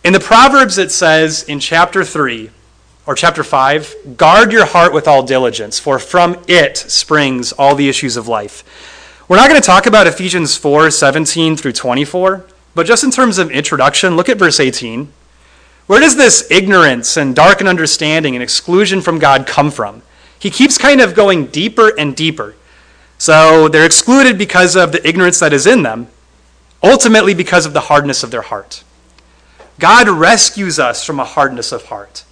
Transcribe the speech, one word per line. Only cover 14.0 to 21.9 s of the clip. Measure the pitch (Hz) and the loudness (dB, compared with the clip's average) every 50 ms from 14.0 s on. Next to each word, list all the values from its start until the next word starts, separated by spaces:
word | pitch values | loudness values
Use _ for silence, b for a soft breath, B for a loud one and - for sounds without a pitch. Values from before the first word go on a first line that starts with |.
| - 185 170 | -2 0 0
look | 165 180 - | 0 0 -2
at | - 104 | 0 0
verse | 180 160 147 - | 0 0 2 0
eighteen. | 143 131 127 - 123 113 113 120 147 143 _ _ _ b b b b b b b b b b b b | -2 -2 -2 -6 -10 -10 -10 -12 -12 -14 _ _ _ b b b b b b b b b b b b
Where | b 196 254 | b 2 2
does | 294 320 240 | 2 2 2
this | 285 269 226 - - - - | 2 2 2 2 0 -2 0
ignorance | 160 190 190 196 196 180 165 143 127 120 113 - - | -2 -2 0 2 2 4 4 2 0 -2 -6 -6 -4
and | 165 143 135 127 | -4 -4 -2 2
darkened | 147 156 185 196 190 202 190 | 4 4 4 4 2 0 -2
understanding | 180 170 160 147 - - 160 151 156 160 156 143 127 | 0 0 -2 -4 -2 -4 -2 -2 -2 -2 -2 -4 -6
and | 123 | -6
exclusion | 123 123 - - - - 175 190 208 185 190 190 | -6 -6 -6 -6 -4 -2 0 0 0 0 -2 -4
from | 180 175 170 156 | -4 -4 -2 0
God | 151 139 139 135 131 | 2 2 2 2 0
come | - - - 143 147 | -2 -2 -2 -2 -2
from? | 143 - 110 101 104 117 _ b b b b b b | -4 -6 -10 -10 -10 -18 _ b b b b b b
He | b - 202 | b -8 -8
keeps | - - 262 294 - - | 0 0 0 2 2 0
kind | - 277 285 269 | 2 2 4 4
of | 247 190 170 | 2 2 2
going | 214 208 196 190 165 139 | 2 2 2 0 -2 -4
deeper | 117 - 151 185 226 220 - 220 214 | -6 -6 -6 -6 -4 0 2 2 2